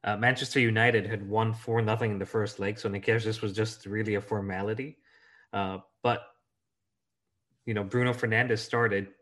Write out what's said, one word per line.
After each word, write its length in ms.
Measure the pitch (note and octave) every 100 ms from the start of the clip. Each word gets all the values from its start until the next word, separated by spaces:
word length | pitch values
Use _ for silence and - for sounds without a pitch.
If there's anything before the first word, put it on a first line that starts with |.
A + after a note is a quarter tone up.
uh, 120 | G2+ G#2
Manchester 440 | A#2+ B2+ C3+ C#3
United 480 | A#2+ A2 A#2+ A2+ G2
had 200 | G#2+ G2
won 240 | G#2+ A2
four 300 | A2 - A2+
nothing 300 | A2 A2 A#2
in 80 | G2+
the 60 | F#2+
first 340 | A2+ G2+ -
leg, 180 | G2 G#2+
so 100 | G#2+
Nikesh, 360 | G2 G#2+ A2+
this 180 | A2 G#2+
was 120 | G#2+
just 340 | G2 G#2+ - G2
really 260 | G#2 A2
a 80 | G2+
formality. 800 | G#2 G#2+ G2 F#2 G2+ A2+ C3+ - _ _ _ _ _
Uh, 260 | G2+ F#2+ F#2+ - _
but, 180 | - - - _ _ _ _ _ _ _ _ _ _ _ _ _ -
you 80 |
know, 100 | G#2+
Bruno 300 | G2 B2 B2
Fernandes 460 | A#2+ A#2 A2 B2+ G#2+
started 480 | - A#2 A#2 G2+ G2 -